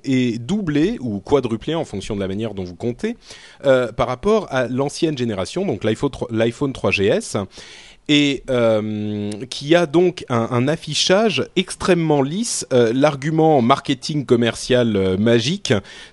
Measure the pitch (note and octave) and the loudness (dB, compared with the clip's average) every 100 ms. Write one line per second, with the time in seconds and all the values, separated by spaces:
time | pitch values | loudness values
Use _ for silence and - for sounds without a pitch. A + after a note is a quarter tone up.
0 | C#3 C3 B2 A2+ A#2+ G#3+ E3+ C#3+ F#3 A#3+ | 0 0 0 -2 -4 -4 0 0 0 -2
1 | A#2+ G2+ - C#3+ B2 A2+ - E3 - G2+ | -6 -6 0 0 0 -4 -4 -6 -6 -8
2 | - G2+ F#2+ G2 A2 G2 F2+ F2 A#2+ A#2+ | -6 -6 -4 -4 -6 -6 -10 -6 -6 -4
3 | A3 A#3+ - - - - C#3 C3 A#2+ A2 | -6 -8 -14 -20 -20 -4 2 2 2 -2
4 | A#2+ B2+ G3+ A3 E3+ C3 A#2+ B2+ C#3+ - | -4 -2 0 0 0 -2 -2 -2 -4 -2
5 | E3 C3+ A#2+ F#2+ F2+ F3 F#3+ G#2+ A2 A2+ | -2 0 -2 -2 -4 -4 -4 -2 -2 0
6 | C#3+ - - A2+ A#2 - C#3 - G#2 F#2+ | -2 -4 -4 0 0 0 -4 -2 -2 2
7 | G2 F#3 - A2 F#2+ - - - - - | 2 2 -2 -6 -6 -10 -20 -20 -20 -12
8 | - D3 C#3+ B2+ - B2 A#2 G#2+ G#2+ G#2+ | 0 2 2 -2 -2 2 2 2 0 -4
9 | G#2 G#2 G#2 G#2 B2 - C#3+ E3+ D#3+ D#3+ | -4 -4 -6 -8 -10 -10 2 2 4 4
10 | F3+ - - A#2 A2+ B2 C3+ E3 - C#3+ | 4 0 -2 -2 0 0 0 -2 -4 -2
11 | - F#3+ A3 C3 - F3+ F3+ - - E3+ | 2 4 2 0 -2 -2 -4 -4 0 2
12 | D#3+ C#3+ C3+ F#3+ A#3 - - B2+ A2+ C3 | 4 2 2 -2 -4 -6 0 2 4 4
13 | D3 C#3 D3+ D#3+ D#3+ D3 A#2 C#3 - B2+ | 2 0 -2 2 4 4 4 2 0 -4
14 | - D3 A#2+ A#2 A#2 - - B2 A#2 G2+ | -2 -4 2 2 2 -2 0 2 2 2
15 | F#2+ F#2+ A2+ A#2 A#2+ G3 - G#2 - - | 2 2 4 4 2 -2 0 0 -2 -16
16 | - | -16